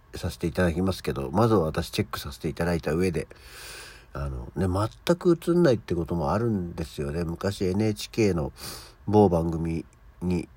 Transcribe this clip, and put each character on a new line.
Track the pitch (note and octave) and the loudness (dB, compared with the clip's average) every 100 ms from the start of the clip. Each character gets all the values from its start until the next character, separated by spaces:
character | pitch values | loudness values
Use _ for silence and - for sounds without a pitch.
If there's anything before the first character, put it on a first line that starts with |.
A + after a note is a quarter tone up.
| _ | _
さ | - F2+ | -10 -8
せ | - | -4
て | E2+ | -4
い | |
た | F#2 | 0
だ | F2 | 0
き | E2 | 2
ま | F#2+ | -2
す | - | -2
け | - | -4
ど、 | - C2 | -4 -2
ま | F2+ A#2 | 2 4
ず | |
は | G#2 | 4
私 | D#2 E2+ - | 2 -2 -4
チ | - | -4
ェ | |
ッ | - | -4
ク | - | -6
さ | D2+ | -10
せ | - | -8
て | E2 | -6
い | |
た | - F2 | -2 -2
だ | |
い | E2+ | 0
た | D2+ | 0
上 | E2 F#2 | 0 0
で、 | D#2+ - - - - - - - - - | -2 -6 -14 -20 -18 -16 -16 -18 -20 -14
あ | - C#2 | -8 -6
の | B1 - | -6 -8
ね、 | - F#2 F#2+ A2 - - | -2 0 0 -2 -2 0
全 | E3+ | 2
く | F3+ E3 | 4 2
映 | E3+ | 4
ん | F3 | 4
な | D#3+ | 6
い | A2+ | 4
っ | |
て | - | 0
こ | E2+ | -2
と | D#2 | -2
も | E2+ - | -2 0
あ | G2+ | 0
る | A#2 | 0
ん | G2+ E2+ | 0 -2
で | E2+ | -6
す | E2 - | -8 -6
よ | C#2+ | -6
ね。 | D#2+ | -4
昔 | E2 E2+ G2 - | -4 -4 -4 -2
エ | F#2 | 0
ヌ | G2 A2 | 2 0
エ | |
イ | |
チ | G#2 - | -2 -4
ケ | - G#2 | 2 2
ー | |
の | E2+ C2+ - - - - - - | 2 -2 -8 -14 -14 -18 -12 4
某 | G#2 G2 | 6 6
番 | E2+ E2 | 6 0
組 | D#2+ E2 E2 - _ - - | -2 -2 -4 -6 _ -20 -6
に | F2 F2+ - | -2 -2 -4